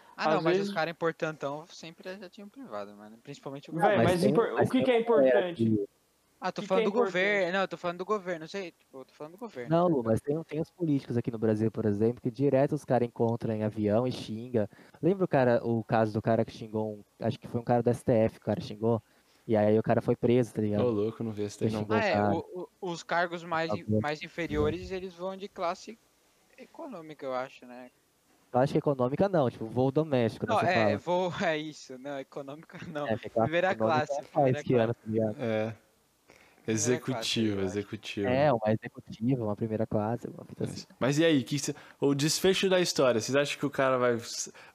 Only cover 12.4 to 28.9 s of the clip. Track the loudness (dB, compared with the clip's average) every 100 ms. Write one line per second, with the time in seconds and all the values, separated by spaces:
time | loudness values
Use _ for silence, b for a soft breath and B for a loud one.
12.4 | 2 4 2 0 0 0 0 0 0 0
13.4 | -2 -2 -2 0 2 2 0 -4 -8 -10
14.4 | -2 -2 -2 B B B 0 0 2 4
15.4 | 4 4 2 -2 2 2 2 0 0 2
16.4 | 0 -6 -8 -4 -4 -8 -16 -6 -4 -4
17.4 | -6 -4 0 2 2 0 2 4 2 0
18.4 | -4 -4 -6 -4 0 0 b b b b
19.4 | 0 2 4 4 4 2 2 2 4 4
20.4 | 2 -2 0 2 0 0 -2 -4 -8 -6
21.4 | -6 -2 -2 -2 0 0 2 2 2 0
22.4 | -4 -12 -14 _ -8 -8 -4 -2 -2 -4
23.4 | -4 -4 -2 -4 0 0 0 -4 -8 -8
24.4 | -4 -2 -2 -2 -6 -8 -10 -10 -10 -8
25.4 | -12 -6 -6 -6 -12 -20 _ _ _ _
26.4 | _ -20 -20 -16 -14 -14 -14 -10 -6 -4
27.4 | -6 -10 -18 -18 -20 _ _ _ _ _
28.4 | _ 0 2 2 0